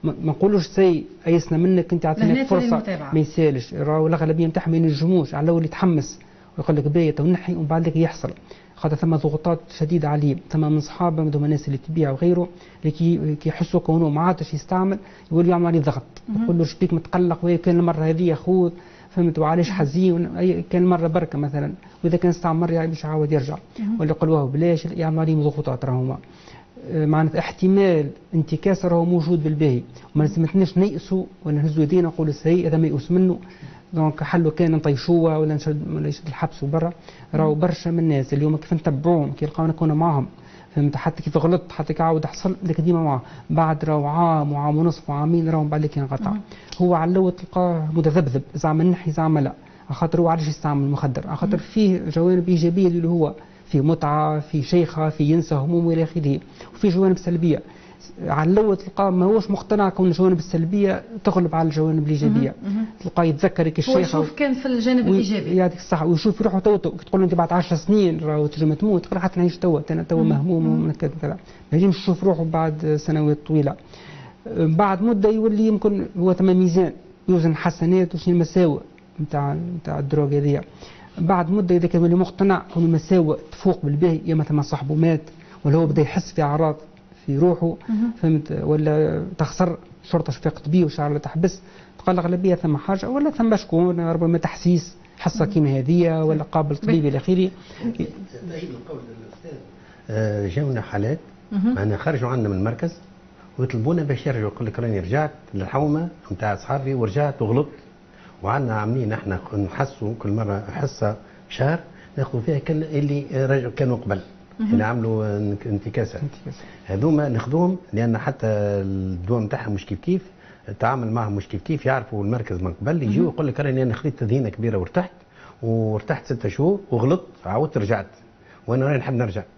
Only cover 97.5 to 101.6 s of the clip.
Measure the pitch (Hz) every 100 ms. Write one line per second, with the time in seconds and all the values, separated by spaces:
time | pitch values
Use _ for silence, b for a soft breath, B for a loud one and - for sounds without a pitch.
97.5 | 185 B B 240 - - - 196 - 180
98.5 | 165 165 123 - 143 120 113 110 - 170
99.5 | 147 - - B B - 107 110 104 101
100.5 | 87 143 123 107 101 107 160 - - -
101.5 | 202